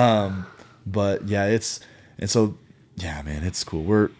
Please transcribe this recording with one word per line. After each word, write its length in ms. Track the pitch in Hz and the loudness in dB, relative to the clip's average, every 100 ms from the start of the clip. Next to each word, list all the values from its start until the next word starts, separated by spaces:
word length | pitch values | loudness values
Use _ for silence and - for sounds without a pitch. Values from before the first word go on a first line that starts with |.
| 120 110 | 4 4
Um, 220 | 101 95 90 - - - - | 2 -4 -10 -16 -20 -16 -6
but 400 | 101 98 98 101 | -2 0 0 -2
yeah, 200 | 101 98 | 0 2
it's, 340 | 113 - - - - - - | 2 0 -10 -14 -20 -20 -8
and 120 | 101 | -2
so, 260 | 117 110 - _ _ _ - | 2 2 0 _ _ _ -12
yeah, 240 | 87 76 | -10 -8
man, 200 | 76 76 | -8 -6
it's 220 | 87 - | -4 -6
cool. 180 | - 80 | -6 -6
We're, 280 | 80 107 107 - | 0 2 2 -2